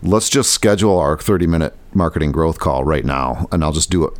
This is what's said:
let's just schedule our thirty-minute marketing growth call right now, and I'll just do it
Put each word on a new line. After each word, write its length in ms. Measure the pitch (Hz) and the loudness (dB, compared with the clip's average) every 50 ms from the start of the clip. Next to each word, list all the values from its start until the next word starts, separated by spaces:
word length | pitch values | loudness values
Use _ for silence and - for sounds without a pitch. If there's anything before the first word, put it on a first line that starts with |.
| - | 0
let's 260 | 85 95 110 110 - | 2 0 0 0 2
just 220 | - 139 127 - | 0 0 0 0
schedule 460 | - - - 110 101 101 107 107 98 90 | -2 0 2 2 2 4 2 2 2 2
our 180 | 78 71 76 78 | 2 2 0 -2
thirty-minute 560 | - - 104 90 87 82 85 82 78 - - - - - - | 0 0 0 2 2 2 2 0 0 -2 -4 -10 -20 -4 -2
marketing 360 | 101 90 82 - - 78 76 | 0 0 0 0 -2 -2 -2
growth 280 | 69 - 80 80 80 - | 0 0 0 0 -2 -2
call 240 | - 90 69 67 65 | -2 -2 0 0 0
right 200 | 73 78 73 62 | 0 0 0 0
now, 440 | 65 69 67 65 64 62 60 85 - | -2 -2 -2 -2 -4 -4 -4 -6 -4
and 120 | - 90 78 | -2 -2 0
I'll 80 | 76 80 | 0 0
just 160 | 80 80 - | -2 -2 0
do 140 | 92 90 80 | 0 0 0
it 80 | - - - | 0 -2 -4